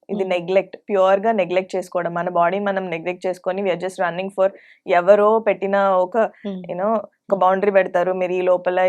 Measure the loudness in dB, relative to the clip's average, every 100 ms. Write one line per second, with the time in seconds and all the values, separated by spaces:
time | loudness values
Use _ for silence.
0 | -8 -6 -2 -2 0 0 0 -6 -4 2
1 | 4 2 2 0 0 -2 -2 -6 -6 -6
2 | -4 -4 -2 0 0 0 -2 -4 -4 -6
3 | -6 -6 -6 -4 -6 -4 -2 -2 -4 -4
4 | -4 -4 -6 -2 -2 -2 -20 _ 0 4
5 | 6 6 6 2 0 -2 0 0 2 2
6 | 0 0 -2 -4 -12 -10 -10 -4 -2 -2
7 | -6 _ -4 2 2 2 2 2 2 0
8 | 0 -2 -2 0 0 0 0 0